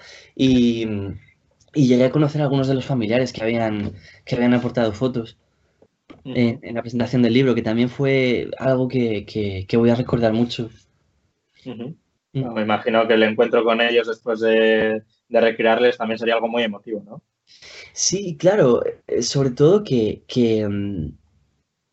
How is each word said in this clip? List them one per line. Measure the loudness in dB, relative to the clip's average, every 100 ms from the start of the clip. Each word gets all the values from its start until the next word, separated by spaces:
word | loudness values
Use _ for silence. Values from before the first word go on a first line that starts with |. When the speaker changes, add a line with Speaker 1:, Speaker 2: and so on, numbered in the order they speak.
| -20 -20 -12 0
Speaker 1:
y, | 2 4 2 0 -4 -6 -8 -12 -18 _ _ _ _
y | 0 4
llegué | 4 4
a |
conocer | 2 0 0
a |
algunos | 0 0 0
de |
los | -2 -2
familiares | -4 0 0 -2
que | -4
habían, | -4 -2 -2 -4 -6 -10 -20 -20
que | -6 0
habían | 2
aportado | 2 0 -2 -2
fotos | -2 -4 -4 -10 -14 _ _ _ _ _ _ -20 -20
Speaker 2:
Ujú. | -8
Speaker 1:
en, | 0 0 -2
en | -8 -10
la |
presentación | -6 -4 -2 2
del | 4
libro, | 4 2
que | 0
también | 0 0 -2
fue | -2 0 0 0 -2 -4 -4
algo | 0 0 0
que, | 0 -2 -2 -6
que, | -6 -4 -6 -2
que | 2
voy | 4
a | 2
recordar | 0 0 0
mucho. | 0 -2 -4 -10 -14 _ _ _ _ _ _ _ _
Speaker 2:
Ujú. | -16 -14 -14 -16 _ _ _
Speaker 1:
Mm. | -8
Speaker 2:
Bueno, | -6
me | -4
imagino | -2 -2 0 2 4
que |
el | 4
encuentro | 2 2 2 2
con | 2 2
ellos | 2 0 0
después | -4 -6 -2
de, | 2 4 4 2 0 -2 -8 _ _
de | 2
recrearles | 2 2 2 4 2 0
también | -4 -4
sería | -2
algo | 0 0
muy | -2
emotivo, | -4 -6 -10 -12
¿no? | -12 -20 -20 _ _ -20 -20 -20 -16
Speaker 1:
Sí, | -6 -4 -4 -6 0
claro, | 2 4 4 4 0 -8 -6
eh, | -4
sobre | -2 0 0
todo | 4 4 4
que, | 2 -2 -2 -4 -4
que, | 0 2 2 -2
mm, | -4 -4 -6 -8 -10 _ _ _ _ _ _ _